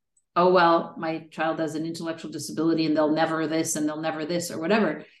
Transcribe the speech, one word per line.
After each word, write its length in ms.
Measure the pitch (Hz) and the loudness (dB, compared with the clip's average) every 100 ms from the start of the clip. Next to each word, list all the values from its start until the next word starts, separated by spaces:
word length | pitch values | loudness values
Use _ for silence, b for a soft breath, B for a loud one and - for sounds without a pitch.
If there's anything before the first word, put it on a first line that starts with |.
| _ _ _ | _ _ _
"Oh, 160 | 170 180 | 2 4
well, 460 | 185 170 170 - - | 6 6 4 0 -6
my 300 | 165 160 - | -6 -6 -10
child 300 | - 160 165 | -4 -4 -2
has 160 | 156 156 | -4 -4
an 100 | 165 | -6
intellectual 460 | 165 165 165 160 | -6 -8 -8 -10
disability 540 | 151 143 151 165 165 156 | -10 -8 -2 0 2 2
and 100 | 151 | 2
they'll 160 | 151 | 2
never 340 | 156 160 160 156 | 2 2 0 0
this 300 | 160 160 156 | -2 -2 -2
and 120 | 151 | -2
they'll 120 | 151 | -2
never 240 | 160 156 | -4 -4
this," 260 | 151 175 170 | -4 -4 -4
or 80 | - | -6
whatever. 460 | 165 220 180 - B B | 0 2 2 -2 B B